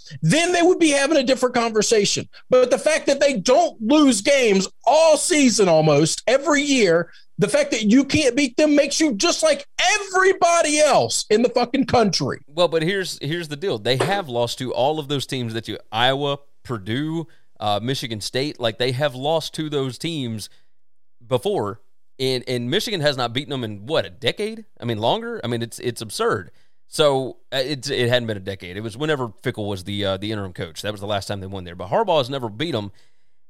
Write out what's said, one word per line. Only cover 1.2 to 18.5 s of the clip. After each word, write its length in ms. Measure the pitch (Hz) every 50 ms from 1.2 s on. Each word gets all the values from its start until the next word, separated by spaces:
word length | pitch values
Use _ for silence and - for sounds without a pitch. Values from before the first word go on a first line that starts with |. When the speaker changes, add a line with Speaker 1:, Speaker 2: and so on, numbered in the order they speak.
| 262
Speaker 1:
different 300 | 254 262 - 247 247 247
conversation. 760 | 240 233 233 220 214 196 - 233 214 202 - - 127 - - - - - -
But 200 | 247 254 254 247
the 80 | 269 220
fact 280 | - 302 311 311 311
that 120 | 311 277 277
they 200 | 302 285 269 202
don't 420 | - 254 262 330 349 302 - -
lose 400 | 220 214 294 311 294 269 233 196
games 480 | 202 285 285 269 247 214 196 190 185 - - - -
all 320 | - 277 311 320 320 302
season 500 | 285 - - 349 302 277 247 196 214 196 180
almost 540 | 160 156 156 156 147 143 160 156 - - -
every 340 | 220 254 269 285 339 294 277
year, 480 | 294 294 269 254 208 175 165 175 165 - - - - - - -
the 100 | 202 -
fact 220 | - 294 285 285
that 100 | 285 226 220 202
you 120 | 220 277
can't 320 | 277 277 - 302 311 254 240
beat 220 | 285 294 240 -
them 180 | - 302 302 294
makes 240 | 277 302 277 - -
you 140 | 320 302
just 300 | 214 196 - 349 - -
like 240 | 320 320 285 - - - - -
everybody 1000 | 320 370 415 415 403 392 370 370 370 381 370 - 349 339 339 339 - 302 302 302
else 480 | 302 285 233 160 117 110 - - - -
in 140 | 214 220
the 80 | 240 233
fucking 340 | - 247 240 240 - 277 254
country. 540 | - - 247 220 196 160 - 147 113 76 - -
Speaker 2:
Well, 200 | - 147 165 175
but 160 | 160 165 165
here's, 360 | 156 170 202 196 180 151 - -
here's 280 | - 143 165 175 170 147
the 80 | 147
deal. 200 | 143 180 202 131
They 200 | 107 101 117 131 127
have 320 | - 160 196 202 180 135
lost 260 | 120 120 120 117 - -
to 120 | 127 120
all 260 | - 107 123 147 156 156
of 100 | 143 135
those 180 | 147 135 -
teams 260 | - 143 131 123 113
that 160 | 113 117 113 -
you, 80 | 101 - - -
Iowa, 460 | 107 113 120 131 135 139 143 143 139 143 - - - -
Purdue, 640 | - - 123 107 92 107 117 135 151 156 160 165 156 - - - - - - -
uh, 180 | - 104 104 101
Michigan 400 | 110 127 139 - - 113 113 101
State, 360 | - - - 127 139 151